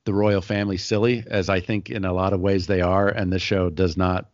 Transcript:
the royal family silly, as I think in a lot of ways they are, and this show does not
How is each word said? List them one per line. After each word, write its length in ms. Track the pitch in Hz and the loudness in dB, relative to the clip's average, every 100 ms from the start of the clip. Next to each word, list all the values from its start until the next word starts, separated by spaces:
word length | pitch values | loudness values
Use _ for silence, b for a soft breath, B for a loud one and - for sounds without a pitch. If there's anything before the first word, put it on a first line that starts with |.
| - | -4
the 80 | |
royal 280 | 101 107 101 | 2 2 2
family 360 | 92 104 101 95 | 0 -2 -2 -2
silly, 480 | - 107 117 120 - | -2 0 2 0 -2
as 200 | 104 90 | -2 0
I 100 | 95 | 0
think 300 | - 107 90 | -2 -4 -4
in 160 | 107 95 | -6 -2
a 80 | |
lot 180 | 90 92 | 0 0
of 80 | 98 | 0
ways 280 | 95 98 92 | 2 0 0
they 140 | 95 | 0
are, 280 | 87 95 101 | 2 2 2
and 240 | 110 92 | 0 -2
this 80 | 92 | -2
show 280 | - 101 90 | 0 0 0
does 280 | 80 92 82 | 0 0 2
not 320 | 90 92 - | 0 0 -6